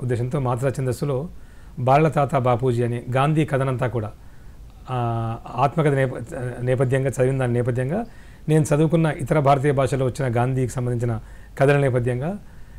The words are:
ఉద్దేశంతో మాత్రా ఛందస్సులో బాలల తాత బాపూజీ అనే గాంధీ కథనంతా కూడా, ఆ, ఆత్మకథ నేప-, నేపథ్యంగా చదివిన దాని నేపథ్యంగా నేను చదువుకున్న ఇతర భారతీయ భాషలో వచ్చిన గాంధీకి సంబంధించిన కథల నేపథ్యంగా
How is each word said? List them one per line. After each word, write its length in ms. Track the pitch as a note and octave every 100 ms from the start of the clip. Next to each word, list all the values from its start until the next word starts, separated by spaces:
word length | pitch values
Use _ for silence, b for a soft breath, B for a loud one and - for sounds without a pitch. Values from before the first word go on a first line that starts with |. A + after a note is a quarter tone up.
ఉద్దేశంతో 380 | A#2+ A#2 B2 D3
మాత్రా 320 | B2 B2 C3+ C3
ఛందస్సులో 480 | C3 A2 D3 B2+ F3+ b b b b -
బాలల 300 | B2+ C#3 D#3+
తాత 280 | D3 C3+ C#3
బాపూజీ 460 | B2 A#2+ C3 A#2+
అనే 200 | A#2+ A#2+ B2 C3
గాంధీ 280 | D3 D#3
కథనంతా 420 | C#3+ C3+ C3+ B2+ B2+
కూడా, 260 | A#2+ G#2 - b b b b b - -
ఆ, 460 | B2 A#2 A#2 A2+ A2+ - B2
ఆత్మకథ 380 | C#3 E3 D3+
నేప-, 300 | C3+ C3 - A2+ D3 B2 B2
నేపథ్యంగా 480 | B2 B2+ B2+ C3 C3+
చదివిన 300 | B2+ B2+ C3+
దాని 140 | B2+
నేపథ్యంగా 540 | A#2+ B2 A#2+ B2+ G3+ A#3 B B B -
నేను 160 | D#3 D3+
చదువుకున్న 320 | D3 D#3+ E3 D#3+
ఇతర 320 | C3+ A#2+ D#3
భారతీయ 320 | C#3 C#3 D3
భాషలో 340 | C#3 C3 C3+ C3
వచ్చిన 300 | - C3 A#2
గాంధీకి 360 | B2+ C3 B2+
సంబంధించిన 480 | C3 B2 A#2+ A#2 A2 B B B -
కథల 180 | C#3 C#3+
నేపథ్యంగా 600 | C#3 B2 A#2+ A#2+ D3+ G3+ b b b